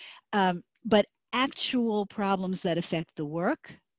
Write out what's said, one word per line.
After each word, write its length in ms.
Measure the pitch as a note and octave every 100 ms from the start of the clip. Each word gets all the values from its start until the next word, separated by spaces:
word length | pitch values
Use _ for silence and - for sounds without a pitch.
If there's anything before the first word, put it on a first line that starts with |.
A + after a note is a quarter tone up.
| - - _
Um, 300 | G#3 F#3 F3 - _ A3
but 200 | G#3+ - _ _
actual 720 | A#3+ C#4 - - B3+ A3+ G#3 G3+
problems 560 | - G3 F#3+ F#3 F#3
that 160 | F3+ E3
affect 340 | - E3 E3 -
the 100 | D3
work, 480 | E3 G3 D#4 - - _